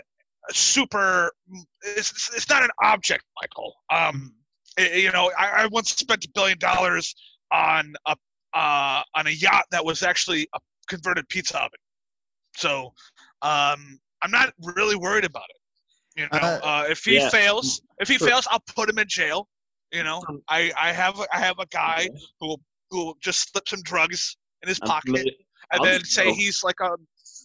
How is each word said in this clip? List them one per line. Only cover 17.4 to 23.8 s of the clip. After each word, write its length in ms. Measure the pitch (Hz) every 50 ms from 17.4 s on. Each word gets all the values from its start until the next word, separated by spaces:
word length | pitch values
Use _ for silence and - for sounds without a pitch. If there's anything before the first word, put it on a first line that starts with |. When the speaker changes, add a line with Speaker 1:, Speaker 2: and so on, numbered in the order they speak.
| 202 202 208 220 - 262 - - _ _ _ -
Speaker 1:
if 60 | 196 -
he 100 | 269 254
Speaker 3:
Sure. 100 | 165 247
Speaker 1:
fails, 180 | 240 262 - -
I'll 100 | 226 220 - - -
put 140 | 226 220 214
him 100 | 214 214
in 80 | 208 190
jail. 400 | - 185 160 151 156 190 208 _ _ _ _ _ _ _ _ _ 160
You 100 | 170 160
know, 180 | 156 160 180 175 160
Speaker 3:
Um, 140 | 147 139 - -
Speaker 1:
I, 240 | 160 165 170 170 143 139
I 120 | 160 170 170
have, 280 | 175 185 185 196 202 202 - 170
I 60 | 180
have 200 | 185 185 180 185
a 80 | 185
guy 420 | - - 165 156 160 160 165 180 190
Speaker 3:
Okay. 80 | 240 151 - - _ -
Speaker 1:
who 60 | 160 156
will, 120 | 156 - _ _ _ _ _ -
who 140 | 190 180 170
will 100 | 160 160 _
just 300 | - 185 175 - - - -
slip 160 | 196 - -
some 140 | 214 190